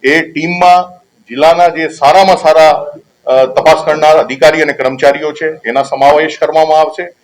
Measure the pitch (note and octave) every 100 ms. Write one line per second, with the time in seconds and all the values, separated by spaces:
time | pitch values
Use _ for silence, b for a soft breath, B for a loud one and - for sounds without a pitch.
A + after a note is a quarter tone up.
0 | C3+ D#3 D#3+ D3+ D#3+ F3+ F3+ F3+ F3+ -
1 | _ _ _ A#2+ D3+ E3+ F3 E3 D#3+ -
2 | C#3 F3 F#3+ F3+ D#3+ D#3 D#3 C#3+ D3 -
3 | _ _ - C3 C3 - C#3+ D#3 D#3 D3+
4 | D3+ D#3 A#2 C3+ D#3 D#3+ D3+ C#3 C3 C3
5 | D3 C#3+ D3+ D3 D#3 D#3 A2+ B2+ C3+ C#3
6 | C#3 D3+ D#3 - D3+ D#3 D#3 D#3 D#3 D#3
7 | F3 F3